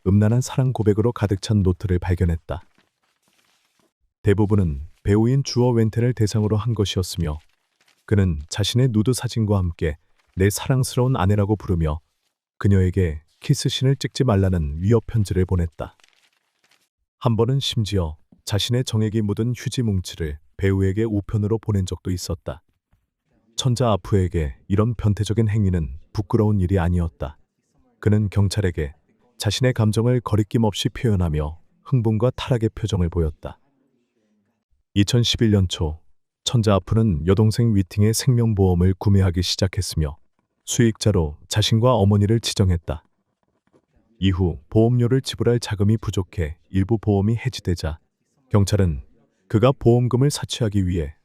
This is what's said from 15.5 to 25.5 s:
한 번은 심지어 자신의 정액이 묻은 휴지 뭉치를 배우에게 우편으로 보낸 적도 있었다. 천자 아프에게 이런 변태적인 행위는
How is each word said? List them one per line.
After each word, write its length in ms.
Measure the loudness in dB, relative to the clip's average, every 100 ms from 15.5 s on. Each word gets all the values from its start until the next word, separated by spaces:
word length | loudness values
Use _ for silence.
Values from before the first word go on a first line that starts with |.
| 0 -2 -6 -14 -16 _ _ _ _ _ _ _ _ _ _ _ _
한 180 | -4 -2
번은 220 | -2 -2
심지어 580 | -4 -6 -4 -4 -6 -10 _ _
자신의 400 | -8 -6 -4 -4
정액이 380 | -4 -4 -2 -2
묻은 320 | -4 -4 -4 -6
휴지 260 | -8 -4
뭉치를 560 | -2 -4 -6 -8 -8 -10 _ -4
배우에게 440 | -2 0 0 0
우편으로 560 | -2 -4 -4 -4 -2 -4
보낸 280 | -2 -2 -4
적도 260 | -6 -6
있었다. 500 | -6 -6 -10 -10 -12 _ _ _ _ _ _ _ _ _ -4
천자 340 | -2 0 0
아프에게 680 | 0 0 0 0 -2 -4 -6 -2
이런 260 | 0 0
변태적인 540 | 0 -2 -2 -2 0
행위는 500 | 0